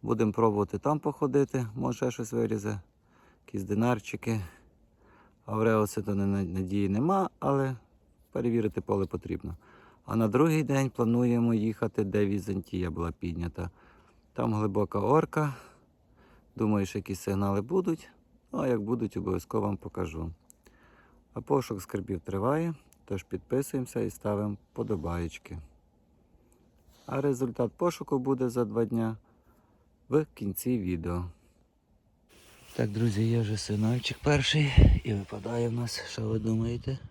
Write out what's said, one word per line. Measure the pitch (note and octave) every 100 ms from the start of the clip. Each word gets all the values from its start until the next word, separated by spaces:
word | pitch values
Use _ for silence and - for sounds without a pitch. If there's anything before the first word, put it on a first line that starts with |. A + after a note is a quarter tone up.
Будемо | A2 A2+ A2+
пробувати | G2+ A2+ G#2 G2+ G2+
там | C#3 D3+
походити, | D3+ C#3+ D3 C#3 C3+ C3+ A#2+
може, | A2 B2+ A#2+
ще | B2+
щось | - A2+
вирізе. | A#2 A2+ G#2+ G2+ G#2 - _ _ _ - _ -
Якісь | -
динарчики. | F#2 G#2 A#2+ A#2 - G2+ - A2+ F2 - - _ _ _ _ - - _ -
Авреуси | A2 A2 A2 G#2+ -
то | G2+
не, | G2+ G2
надії | G2 F#2 F#2 F#2 G2+ G2
нема, | G2+ D3 G3 F#3+ _
але | C#3 C#3 C3+ B2 _ _ _ _ _
перевірити | - A#2+ A#2 G#2+ -
поле | - G2+ F#2+
потрібно. | F2+ - - - E2 - - - - -
А | A2
на | A2+
другий | A2+ D#3+ D#3
день | C3+ C#3 C3
плануємо | - A#2 A#2+ B2 A#2+ A#2
їхати, | A2+ A2 G#2+ A2 -
де | G#2 G2+ G2+
Візантія | G2+ F#2+ G2 - F#2 F2+
була | D#2 E2+
піднята. | D#2 F2 E2 E2+ - F2 - - - _ _ _
Там | - A#2+
глибока | G#2+ G#2+ G2 G2+ G2+
орка. | G#2 D3 D3 - D3+ B2+ - - _ _ _ _ - - _ -
Думаю, | A2 G#2+ F#2+
що | G#2+
якісь | F#2 G2
сигнали | - G2 G2+ G2
будуть. | G#2+ F#3 F3+ D#3+ - _ _ _ _
Ну, | C4
а | C#3
як | A#2+
будуть, | G#2 A#2+ A2+ -
обов'язково | F2 F2+ - A2 G#2
вам | G2+
покажу. | E2+ - F2 D#2+ E2 E2 _ - - _ _ - _ _ _
А | -
пошук | - C#3+ B2+ G#2
скарбів | F#2 G#2 E2+ F#2+
триває, | - G2 A2 D3 E3+ D#3+ _ _
тож | - G2
підписуємося | - F#2 - B2+ C#3 C3+ B2+ A#2+
і | G#2+
ставимо | - - G#2 G#2 G2+ _
вподобаєчки. | - A#2 G2+ D#2+ E2+ E2+ - - E2 D2 _ _ _ _ _ _ _ _ _ _ _ _ - -
А | C3+
результат | C#3+ B2 C3 A2 A#2+
пошуку | - F3 E3 - C#3
буде | B2+ C3+ B2+
за | A#2+
два | A2+ G#2+
дня | A#2 A#2 A2+ A2 _ _ _ _ _ _ _ _ _
в | C#3+ D3+
кінці | - G2+ F#2+ B2+ B2
відео. | F2+ F2 E2+ F2 F2 - _ _ _ _ _ _ _ _ _ - - - - -
Так, | A2+
друзі, | G#2 A#2 G2+
є | A2+ A#2
вже | A2 G#2+
сигнальчик | - G#2 G#2+ B2 - C3
перший | - D3 C3 D#3 D3 C3 - -
і | -
випадає | G#2 F#2+ G#2 G#2+ A#2 A#2+
в |
нас, | A#2 A#2 - -
що | - A2
ви | A2+
думаєте? | A2 A2+ A2+ A#2+ - C3+ -